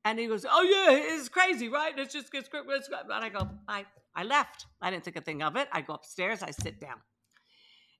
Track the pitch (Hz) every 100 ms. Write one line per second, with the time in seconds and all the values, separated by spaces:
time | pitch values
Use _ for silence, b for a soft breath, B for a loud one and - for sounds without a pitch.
0 | 214 226 233 214 - 320 370 392 349 277
1 | 302 320 247 359 370 277 233 285 311 269
2 | 269 294 - 277 - 294 - 277 - -
3 | - 208 220 196 190 - - 202 202 _
4 | _ - 202 285 - - - - 180 185
5 | 175 160 160 151 151 202 285 160 139 151
6 | - - 185 214 165 143 165 - 143 120
7 | _ _ _ b b b b b b